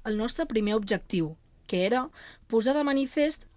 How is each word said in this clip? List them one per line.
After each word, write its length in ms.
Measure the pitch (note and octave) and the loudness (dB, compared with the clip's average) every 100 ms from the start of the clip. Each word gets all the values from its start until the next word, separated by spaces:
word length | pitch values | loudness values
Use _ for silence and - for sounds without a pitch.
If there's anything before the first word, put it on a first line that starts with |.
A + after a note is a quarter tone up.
| - | -4
el 120 | G#3+ | -2
nostre 280 | A3+ - - | -2 -4 -4
primer 300 | A3 G#3 A3 | 0 0 0
objectiu, 600 | G3+ G3+ - F#3 D#3+ D#3+ _ _ - | 0 -4 -2 -2 -2 -6 _ _ -4
que 180 | F3+ F#3 | 0 2
era 240 | B3 C4+ - - - - | 0 -2 -8 -20 -20 -2
posar 260 | A3+ A3 C#4+ | 0 2 2
de 60 | |
manifest 640 | C#4+ C#4 C4 - D4+ D#4 - | 2 2 0 2 0 0 -10